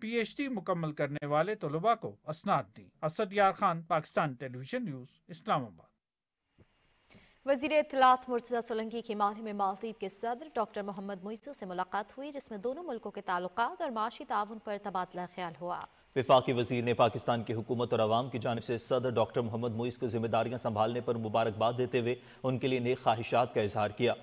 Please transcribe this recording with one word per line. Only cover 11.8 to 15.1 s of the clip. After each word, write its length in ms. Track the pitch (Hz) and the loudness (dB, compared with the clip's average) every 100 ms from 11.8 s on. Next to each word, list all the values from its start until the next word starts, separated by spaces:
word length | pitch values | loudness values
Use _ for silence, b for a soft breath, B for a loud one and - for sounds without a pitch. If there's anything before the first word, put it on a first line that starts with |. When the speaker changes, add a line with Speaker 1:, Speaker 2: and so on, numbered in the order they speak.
| 185 202 208 - | -4 -4 -6 -8
Speaker 2:
हुई, 140 | 285 | -10
जिसमें 300 | 277 - 208 | -10 -10 -6
दोनों 220 | 233 277 349 | -6 -6 -6
मुल्कों 260 | 233 208 | -8 -8
के 100 | 208 | -8
ताल्लुकात 580 | 190 180 180 - 240 359 | -2 -2 -2 -2 -2 -2
और 100 | 320 | -4
माशी 320 | 220 220 - 294 | -2 -4 -6 -4
ताउन 360 | 214 208 220 220 | -2 -2 -6 -8
पर 120 | 202 190 | -8 -4
तबादला 400 | 185 180 | -4 -4